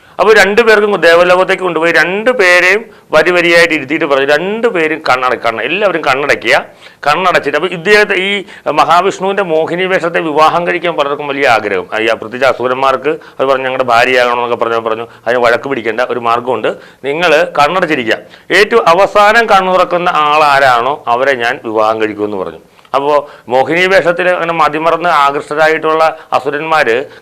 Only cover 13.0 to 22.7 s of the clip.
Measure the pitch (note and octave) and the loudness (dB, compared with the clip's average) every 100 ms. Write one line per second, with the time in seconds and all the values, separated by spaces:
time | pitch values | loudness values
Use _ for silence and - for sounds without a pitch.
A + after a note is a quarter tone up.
13 | C#3 D#3+ - - C3+ C3 C3 C3 B2+ A#2 | -2 -6 -8 -4 -2 -2 -2 -4 0 2
14 | B2+ B2+ B2 A#2+ A#2+ A#2 A2+ A#2 A2+ A2 | 4 2 2 0 -2 -2 -2 -2 -2 -6
15 | A#2 - A2+ B2 A#2 A#2+ C3+ C3 A2 A2 | -8 -10 -4 0 2 2 -2 -6 -4 -4
16 | B2+ A#2+ A#2 A#2+ B2 A2+ C3 G3 - _ | -4 -4 -6 -6 -4 -4 -4 -6 -12 _
17 | C3 D3+ F3 D3+ F3 C#3+ D3 F#3 E3+ D3 | -8 -2 2 2 0 0 0 0 -2 -2
18 | A2 G#2 - - - E3+ G#3 A#3 A3 F3 | -2 -4 -6 -18 -2 0 2 2 2 4
19 | G3 G#3 G#3 A3+ A3 G3 F#3 F#3 F3 F3 | 2 4 4 4 4 2 2 0 0 0
20 | F3+ E3 D3 D3+ D3 C#3 C#3 A#2+ B2 D3 | -2 0 0 2 4 4 4 2 0 -4
21 | - A#2+ C3+ B2+ A#2+ C#3 A#2+ A2 A2 A2 | -2 -2 0 -2 -2 -4 -4 0 0 0
22 | G#2+ G2+ G#2 G2+ E2+ E2 - | -2 -4 -6 -6 -8 -12 -20